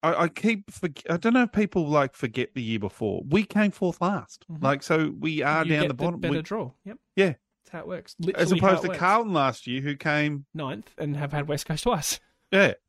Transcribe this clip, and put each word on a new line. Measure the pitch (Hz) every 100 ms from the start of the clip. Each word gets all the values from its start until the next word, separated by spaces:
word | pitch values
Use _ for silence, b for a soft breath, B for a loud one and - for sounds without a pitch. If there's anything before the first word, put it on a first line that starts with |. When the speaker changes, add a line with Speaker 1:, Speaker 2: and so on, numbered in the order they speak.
Speaker 1:
I, | 156 165
I | 170
keep | - 214 220 -
forg-, | - 175 139 -
I | 170
don't | 220
know | 254
if | 240
people, | - 214 190 151
like, | 151 139
forget | - 123 110 120
the | -
year | 113 110
before. | 98 - 107 92 85
We | 175
came | 208 208 208
fourth | - 185 170
last. | 175 190 - - _
Speaker 2:
Mm-hmm. | 165
Speaker 1:
Like, | 135 139
so | - 160 156 151
we | 156 151
are | 135 156
Speaker 2:
You | 160
Speaker 1:
down | 151
Speaker 2:
get | 147
Speaker 1:
the |
bottom. | 127 170 175
Speaker 2:
better | 175
Speaker 1:
We | 151
Speaker 2:
draw. | 160 214 139 -
Yep. | 190 226 _ -
Speaker 1:
Yeah. | 190 143 _ _
Speaker 2:
That's | _
how | 170
it | -
works. | 180 - -
Speaker 1:
As | 170
Speaker 2:
Literally | - 165 180
how | 190
Speaker 1:
opposed | 185
Speaker 2:
it |
Speaker 1:
to | 185
Speaker 2:
works. | 180
Speaker 1:
Carlton | 180 214 226
last | 170 135 123 -
year, | 127
who | 139 143
came | 160 147 147 143 143
Speaker 2:
ninth | 160 139 180 - -
and | 147 143
have | 143
had | 151 147
West | 151
Coast | - 151
twice. | - 208 - -
<laughs> | _ _ _
Speaker 1:
Yeah. | 190 180 101